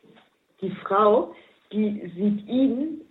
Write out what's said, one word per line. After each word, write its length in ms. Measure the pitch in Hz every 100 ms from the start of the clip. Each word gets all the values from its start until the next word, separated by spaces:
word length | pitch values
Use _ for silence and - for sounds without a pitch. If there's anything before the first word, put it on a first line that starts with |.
| _ _ _ _ _ _
die 100 | 190
Frau, 600 | - - 196 208 226 - - - _ _
die 400 | 208 214 208 180 170
sieht 300 | 208 208 -
ihn, 540 | 247 269 240 320 - -